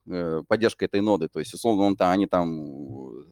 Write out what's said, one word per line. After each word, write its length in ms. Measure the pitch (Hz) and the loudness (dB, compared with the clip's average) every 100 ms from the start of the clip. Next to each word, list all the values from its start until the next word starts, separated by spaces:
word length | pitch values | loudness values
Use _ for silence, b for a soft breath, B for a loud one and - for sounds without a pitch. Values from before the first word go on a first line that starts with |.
| - | -10
э, 360 | 90 85 80 78 | -6 -4 -4 -2
поддержка 380 | 110 110 - | 2 2 0
этой 160 | 92 101 | -2 0
ноды. 280 | 104 98 80 | 2 2 0
То 100 | 80 | -4
есть, 160 | 76 | -8
условно, 300 | 87 120 104 | -4 0 4
он 120 | 101 95 | 2 4
там, 140 | 92 | 2
они 140 | 95 98 | 2 2
там, 340 | 90 85 80 | 0 0 -4
э, 640 | 73 69 69 67 65 60 73 | -10 -12 -12 -14 -14 -16 -20